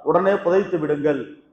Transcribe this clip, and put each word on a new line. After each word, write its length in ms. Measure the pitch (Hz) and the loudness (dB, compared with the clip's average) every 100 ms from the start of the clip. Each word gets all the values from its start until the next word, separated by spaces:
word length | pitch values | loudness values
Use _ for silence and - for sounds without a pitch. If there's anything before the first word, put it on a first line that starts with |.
உடனே 320 | 139 165 190 196 | 2 2 2 0
புதைத்து 420 | 170 185 196 175 | 2 0 0 -4
விடுங்கள். 640 | 151 147 147 143 110 - _ | -2 -2 0 -2 -6 -16 _